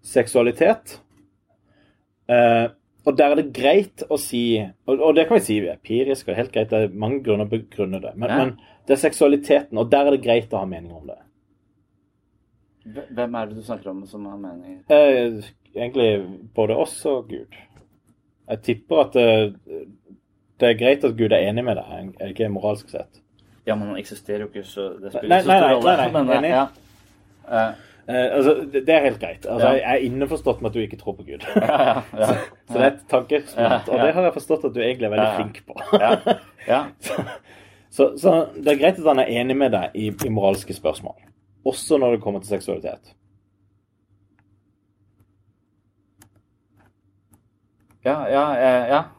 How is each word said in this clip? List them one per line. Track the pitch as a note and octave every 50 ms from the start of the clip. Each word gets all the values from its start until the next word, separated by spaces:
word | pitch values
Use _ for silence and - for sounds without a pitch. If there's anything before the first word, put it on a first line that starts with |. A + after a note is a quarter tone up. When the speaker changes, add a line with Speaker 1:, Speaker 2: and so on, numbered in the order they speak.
| _
Speaker 1:
Seksualitet. | - - A#2 A2+ - - B2+ A#2 B2 A#2 - E3 F#3 A3 - _ - - - _ _ _ _ _ _ _ _ _ _ _ _ _ _ _ _ _ _ _ _ _ _ _ _ _ -
Eh, | B2 A#2+ A#2+ A#2 A#2 A#2 A#2 A#2 - _ _ _ _ _ _
og | D3 C3+
der | B2+ D3 C#3+ D3
er | D3
det | D3 C#3+ A#2+
greit | C3 B2 C#3 E3 G3+ G3+ - _ - D3+ -
å | D3+
si, | C#3+ - - - A#2+ A#2+ A#2 A2+ G#2+ G#2 F#2+ - _ _
og, | - C3+ C3
og | D3 D#3+ D3
det | D#3+ D#3+
kan | D#3+ -
vi | - F#3
si | - G#2+ G#2+ G2 E2+
empirisk, | D#2+ - _ - A2 A#2+ C3 C#3 C3+ C3 - -
og | F2+ G#2+
helt | A#2+ - -
greit, | A#2 A2 A2
det | A2+ A2 A2
er | G2+ F2+
mange | G#2 A2 A2 C3+ C#3
grunner | C3 A#2 G#2 G2+ G#2+
å | G#2
begrunne | A#2 A2+ A2 _ - - G2+ F#2 F#2+ F#2
det. | F#2 - -
Men, | - A#2 -
Speaker 2:
Ja. | A2+ D3
Speaker 1:
men | C3 C3 A#2+ _ _ _ _ _ _
det | - C#3
er | C#3 -
seksualiteten, | D3+ C#3 - D#3 C#3+ C#3+ C#3+ C#3+ - D3 C#3+ C#3+ - -
og | G#2 A#2 A#2
der | C#3 C#3 C#3+ C#3+
er | C#3
det | C3+ A#2
greit | A#2+ A#2 A#2+ A2 - -
å | G2 G2
ha |
mening | F#2+ F#2 F2 F2 E2+ E2+
om | D#2+ D2+
det. | - - _ _ _ _ _ _ _ _ _ _ _ _ _ _ _ _ _ _ _ _ _ _ _ _ _ _ _ _ _ _ _ _ _ _
Speaker 2:
Hve-, | A2+ G#2+ C#3 C#3+ - B2+
hvem | A#2 A#2+ A#2+ A#2+
er | A#2 A2 G#2
det | G#2+ A2
du | G#2+
snakker | A#2 A#2 G2+ - G2
om | F#2+ G2 G2
som | F#2+ G#2 G#2 G2+
har | G2+ G2+ G2+
mening? | G2 F#2 F2 F2 F2+ F#2 F#2 F#2 _ -
Speaker 1:
Eh, | D3+ D3 D3 C#3+ C3+ B2 A#2+ A#2 A2+ G#2+ G#2 - _ _ _ _ _
egentlig | G#2 A#2+ A#2+ C3 C3+ A#2+ A2 G#2 G2+ F#2+ F2+ G2 F#2 G#2+ A2+ _
både | - A2 G#2 A2
oss | C#3 D#3+ - - - -
og | D#3 C3+ B2+ - -
Gud. | - B1+ A1+ _ - - - _ _ _ _ _ _ _ _ _ _ _ _ _ _ _ _
Jeg | - A#2+ G#2+
tipper | - - A#2 G#2 _ _ E3+ D#3 C#3
at, | - -
eh, | B2+ A#2+ A#2 A2 A2 G#2+ G#2 F#2+ - _ - D#2+ E2 C#2+ - - _ _ _ G2 _ _ _ _ _ _ _ _ _
det | B2+ A#2+
er | A#2 G#2+
greit | A#2+ B2+ C#3+ C#3+ D3
at | B2+ A2+
Gud | A2+ A2+ G#2
er | A2 F#2 F#2
enig | G2+ G#2+ A#2 B2
med | B2 G2+ -
deg, | - - E2 F2 F#2+ F#2+ F#2 -
er | F#2+
det | G2 F#2+
ikke | - A2+ G#2
moralsk | G2+ F#2+ G2 G#2 G#2 G#2 - -
sett? | - - - _ _ _ _ _ _ _ _ _ _ _ _
Speaker 2:
Ja, | A2+ G#2+
men | G#2+ G#2
han | G#2 G2
eksisterer | F#2+ G2+ - G#2+ - _ - G#2 G#2 G#2
jo | G2+
ikke, | - G#2 F#2+
så | - - G2+ G2 F#2+ E2+ F#2+
det | F#2+ G2 -
spiller | - - -
Speaker 1:
Nei, | F3 F#3+
Speaker 2:
ikke | F#3
så | - F#3
Speaker 1:
nei, | G3
Speaker 2:
stor | E3
Speaker 1:
nei, | C#3 C3
Speaker 2:
rolle. | A#2+ A#2 - F3+
Speaker 1:
nei, | C#3+ B2+
nei, | A#2+
Speaker 2:
Men, | - D3+ C3+ B2+
eh, | B2
Speaker 1:
enig. | A#2+ C#3+ E3
Speaker 2:
ja. | B2+ C3 C#3 C3+ - _ _ _ _ _ _ _ _ _ _ _ _ _ _
Eh. | - B2 A2+ A2+ A2 G#2+ - - _ _ _
Speaker 1:
Eh, | _ - B2 B2+ B2+ B2 -
altså, | C#3+ C3 D3 D3+ C3+ D3+
det, | C#3 C#3 C3+ C3
det | D3+ D#3+
er | D#3 C#3+
helt | C3+ A2+ G#2
greit. | G#2+ E2+ E2 - -
Altså, | G2+ A2+ - A#2+ B2+
Speaker 2:
Ja. | C3+ C3+
Speaker 1:
jeg | - A#2+ C3
er | C3+ C3+ B2
innforstått | B2 C3+ C#3 C3+ D#3+ D3+ - C3+ A#2 -
med | A#2+ G#2+
at | G#2+
du | A#2 G#2+
ikke | G#2 - -
tror | - G#2 F#2+
på | - G2
Gud. | - C#2 - - -
<laughs> | -
Speaker 2:
Ja, | A3 A3 - D3 C3+
ja, | - C3 A2 C3 A2 - - G#2+
ja. | G#2+
Speaker 1:
Så, | - A#2 - - - - _ _
så | _ A#2+
det | B2 B2+
er | C#3
et | C#3+ - - -
tankesprang, | - B2+ A#2+ - D3+ D3 D3 - - A#2+ A#2
Speaker 2:
Ja, | A#2
ja. | B2+ A2 - - A2
Speaker 1:
og | A#2+ A#2
det | D3+ D#3+
har | F3+ F#3
jeg | E3+ E3
forstått | D3 - - D#3 D#3 -
at | C3+ A2
du | A#2+ A2
egentlig | A#2+ B2+ B2 A#2
er | G#2 G#2+
veldig | G#2+ G#2+
Speaker 2:
Ja, | A2
ja. | G2+ F2+
Speaker 1:
flink | D#2+ G2+ - - _
på. | - - - - - G3+
Speaker 2:
Ja, | G3 - - G#3+ - - - A3+ - - _ _ _ -
ja. | - A#2 C3+ C4+ - - _ - - - - - A2 - -
Speaker 1:
<laughs> | _ _ - - - _ _ _ _ _ -
Så, | - C#3 - -
så, |
så | - - F#3+ E3 E3 D#3 - -
det | - C#3+ D3 D3
er | C#3
greit | C#3+ F3 F#3 F3
at | D#3
han | D#3 C#3 C3
er | C3 - A#2 A#2+
enig | A#2+ B2+ C3
med | C#3 C#3 B2+
deg | A2 F#2+ F2 - -
i, | G2+ A2 G#2+ G2+ - -
i | C3
moralske | A2 G#2+ G2 G2 G2 F#2+ - - F#2
spørsmål, | - - D#2 - - - - - _ _ _ _ _ _ _ _ _ _
også | C3+ B2+ - - - D#3+ C#3+
når | C3 B2 A#2+
det | G#2+ -
kommer | G#2 G2+ G2
til | F#2 G#2
seksualitet. | G#2 F#2 - - F2+ - - - - - _ _ _ _ _ _ _ _ _ _ _ _ _ _ _ _ _ _ _ _ _ _ _ _ _ _ _ _ _ _ _ _ _ _ _ _ _ _ _ _ _ _ _ _ _ _ _ _ _ _ _ _ _ _ _ _ _ _ _ _ _ _ _ _ _ _ _ _ _ _ _ _ _ _ _ _ _ _ _ _ _ _ _ _ _ _ _ _ _ _ _ _ _ _ _ _ _ _ _ _ _
Speaker 2:
Ja, | B2 C#3+ D3+ C3+
ja, | G#2 C3 C#3 D3 D3+ C#3
eh, | B2 C3 C3 B2+ B2 B2 A#2
ja. | C#3 D3+ D#3+ - _